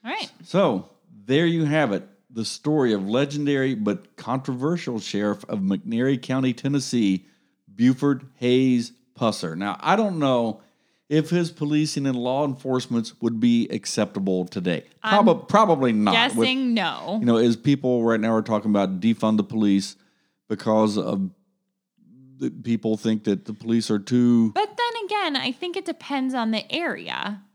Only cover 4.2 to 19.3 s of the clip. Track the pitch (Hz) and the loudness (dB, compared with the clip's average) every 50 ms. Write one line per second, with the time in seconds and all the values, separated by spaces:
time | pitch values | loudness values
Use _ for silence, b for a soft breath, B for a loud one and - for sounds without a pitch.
4.2 | - 110 123 131 131 - 131 123 131 151 175 170 - - 120 110 95 - - 101 | -6 -4 -4 -4 -4 -6 -6 -4 -2 -2 -2 -2 -4 -6 -6 -6 -8 -6 -4 -2
5.2 | 104 104 101 101 - - - 104 95 95 98 95 - 98 117 117 127 135 139 135 | 0 -2 -2 -4 -6 -8 -6 -4 -2 -2 -2 -2 -4 -4 -2 0 0 0 0 -2
6.2 | 139 - 131 131 131 131 120 - - 135 143 143 135 - - 120 110 98 95 92 | -2 -4 -4 -2 0 -2 -2 -2 -4 -2 -2 -2 -2 -2 0 2 2 2 2 0
7.2 | b b b b b b b b _ _ 101 98 117 127 131 135 143 143 139 127 | b b b b b b b b _ _ -2 2 4 4 4 4 2 0 0 0
8.2 | 135 - _ _ 123 123 127 131 131 131 127 120 117 120 - _ _ _ _ - | -4 -16 _ _ 0 2 4 4 4 4 2 2 0 -4 -10 _ _ _ _ -2
9.2 | 123 110 101 - - 82 80 85 98 101 92 - - - 185 202 226 202 180 160 | -2 -2 -2 -2 -6 -8 -6 -6 -6 -6 -6 -4 0 0 2 2 2 0 -2 0
10.2 | 143 135 131 120 117 110 104 b b b b b b b b b b b 147 156 | 0 2 2 2 0 -2 -4 b b b b b b b b b b b 0 0
11.2 | 151 156 175 175 175 165 170 - 151 147 151 151 156 151 - 147 139 139 127 123 | 0 2 0 0 0 -2 -4 -6 -4 0 0 0 0 0 -2 -4 -2 -2 -2 -2
12.2 | 120 127 131 139 151 143 131 131 - 131 127 127 123 - 120 117 110 - - _ | -2 -2 -2 -2 -2 -2 -4 -6 -4 -2 -2 -2 -2 -2 -2 -2 -2 -4 -8 _
13.2 | 117 117 113 110 113 120 117 117 113 - - 107 - - - - 107 101 - 104 | -2 -2 0 2 2 4 4 4 2 -2 -6 -8 -8 -6 -2 -2 -2 -2 -2 -4
14.2 | 98 95 92 90 90 90 - 98 87 90 85 - - _ _ _ - 214 202 208 | -2 0 0 -2 -2 -4 -6 -4 -2 -2 -2 -4 -6 _ _ _ -2 2 4 4
15.2 | 208 226 - - - - - 208 220 202 196 139 131 123 113 107 104 104 92 226 | 6 6 4 2 -2 2 4 4 6 6 4 2 2 2 2 2 2 4 4 4
16.2 | 240 - - 233 226 247 262 262 262 247 233 220 190 160 123 - - 160 190 220 | 2 2 2 2 2 2 2 0 0 0 0 0 0 -2 -4 -6 -8 -6 -4 -2
17.2 | 208 120 117 110 117 120 117 110 - 147 143 139 - 127 127 120 113 117 113 110 | 2 2 4 4 4 4 2 2 2 2 2 2 2 0 0 2 2 2 2 2
18.2 | 107 113 113 110 107 - 110 104 104 110 104 101 98 95 95 92 92 113 113 - | 2 2 0 0 0 0 -2 -2 0 2 2 2 2 0 -2 0 0 0 0 2
19.2 | - 107 | 2 2